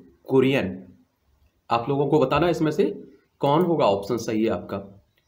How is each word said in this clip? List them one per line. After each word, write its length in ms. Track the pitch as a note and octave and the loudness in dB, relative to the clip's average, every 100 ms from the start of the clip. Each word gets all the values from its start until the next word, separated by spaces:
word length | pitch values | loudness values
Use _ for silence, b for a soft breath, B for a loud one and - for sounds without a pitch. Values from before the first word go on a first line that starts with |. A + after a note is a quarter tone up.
| - _ - | -20 _ 0
कुरियन। 500 | C3 C3 C3+ F#2+ F#2+ - - _ _ _ _ _ _ - | 2 4 2 -2 -8 -16 -20 _ _ _ _ _ _ -4
आप 180 | A#2 A#2+ | -4 -2
लोगों 180 | C#3 C#3+ | -2 2
को 100 | D3+ | 2
बताना 300 | C3 D3 F3 | 2 2 0
इसमें 220 | E3+ D#3 | 0 -2
से 120 | - G3 - B B B - | 0 -2 -2 B B B -4
कौन 240 | C#3 D3+ | 0 2
होगा 220 | F3 D#3 A#2 | 2 2 2
ऑप्शन 300 | G2+ - A#2 | 0 -2 -6
सही 260 | - A2 | -2 -2
है 60 | A2 | -2
आपका। 380 | F2+ - G2 - - _ _ | -2 -6 -10 -10 -20 _ _